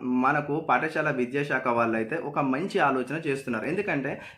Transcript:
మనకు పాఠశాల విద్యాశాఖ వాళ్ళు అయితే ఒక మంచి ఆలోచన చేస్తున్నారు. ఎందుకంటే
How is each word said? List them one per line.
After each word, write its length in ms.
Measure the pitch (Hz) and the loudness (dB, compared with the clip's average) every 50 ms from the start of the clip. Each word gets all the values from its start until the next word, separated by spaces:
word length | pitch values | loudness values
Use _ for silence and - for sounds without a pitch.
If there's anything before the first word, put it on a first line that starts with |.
మనకు 580 | - 127 127 127 127 135 147 147 147 147 143 156 | -2 0 2 4 4 4 4 2 0 0 -2 -2
పాఠశాల 520 | 151 - - - 156 156 156 160 151 156 | 2 2 2 4 2 0 0 0 0 0
విద్యాశాఖ 560 | 135 127 123 120 131 143 143 147 143 131 - 127 | 0 0 0 0 0 -2 0 0 0 0 0 2
వాళ్ళు 280 | 117 117 117 113 110 | 2 4 2 2 2
అయితే 200 | 113 110 110 151 | 0 0 -2 -4
ఒక 240 | 165 - 143 147 160 | -4 -4 -4 -2 0
మంచి 400 | 139 131 131 135 180 196 - 190 | 0 0 0 -2 -2 -2 0 2
ఆలోచన 420 | 156 139 131 127 123 - 139 165 160 147 | 2 4 2 0 -2 -2 -4 -4 -2 -2
చేస్తున్నారు. 380 | 139 139 - 131 120 110 107 | -2 -2 -2 -4 -4 -4 -2
ఎందుకంటే 560 | 127 170 196 196 202 160 139 127 139 185 - - - - | -2 -2 -2 -2 -2 -2 -2 -2 -4 -6 -6 -10 -16 -18